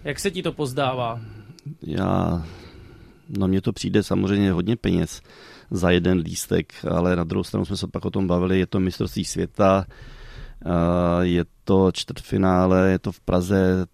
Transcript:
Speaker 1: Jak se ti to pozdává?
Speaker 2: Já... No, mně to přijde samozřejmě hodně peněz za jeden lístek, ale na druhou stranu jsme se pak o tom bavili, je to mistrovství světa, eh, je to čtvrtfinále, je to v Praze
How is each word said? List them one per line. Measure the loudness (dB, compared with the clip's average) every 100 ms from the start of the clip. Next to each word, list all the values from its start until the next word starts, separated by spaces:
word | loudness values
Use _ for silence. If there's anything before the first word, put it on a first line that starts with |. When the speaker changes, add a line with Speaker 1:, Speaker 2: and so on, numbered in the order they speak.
Speaker 1:
Jak | -8 -4
se | -4
ti | -4
to | -6
pozdává? | -4 -4 0 -2 0 -4 -6 -12 -16 -20 -18 -16 -14
Speaker 2:
Já... | -6 -2 0 2 0 -2 -4 -12 -20 -20 -20 -20 -20 -20 -10
No, | -2 0
mně | 2
to | 0
přijde | -4 0 0
samozřejmě | 2 0 2 4 4
hodně | 2 0 0
peněz | 0 0 0 -6 -20 -20 -20 -20 -8
za | -2 4
jeden | 4 4 2
lístek, | 0 -8 -2 -2 -2 -8 -2
ale | 0 2 0
na |
druhou | 0 -4
stranu | -4 -4 -4
jsme | -4
se | -6
pak | -6 -6
o |
tom | -2 0
bavili, | 0 2 2
je | 0
to | 0
mistrovství | -2 -2 -6 -4 -6
světa, | -4 -6 2 4 4 0 -12 -20 -18 -18 -16 -16 -12 -2
eh, | 0 2 2 2 2 2
je | 0 -2 _
to | 0 4 4
čtvrtfinále, | 2 -6 -10 -4 0 2 4 4 4 4
je | 2
to | -2
v | -8
Praze | -2 0 2 2 4 2 -2